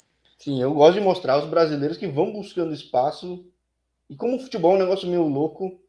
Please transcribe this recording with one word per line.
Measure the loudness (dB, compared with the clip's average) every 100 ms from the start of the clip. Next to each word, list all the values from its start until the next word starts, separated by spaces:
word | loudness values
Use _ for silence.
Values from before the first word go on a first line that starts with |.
| _ _ _ _
Sim, | -6 -2
eu | 0
gosto | 6 6
de | 6
mostrar | 2 0 0 0
os | 2
brasileiros | 2 2 0 -4 -4
que | -4
vão | -2 -2
buscando | -4 -8 -6 -6
espaço | -6 -4 -2 -2 -4 -12 -14 -16 _ _ _ _ _ -18
e | -8
como | -4 -4
o |
futebol | -6 0 2
é | 4
um |
negócio | 2 -2 -2
meio | 0
louco, | 0 0 -4 -4 -10 -10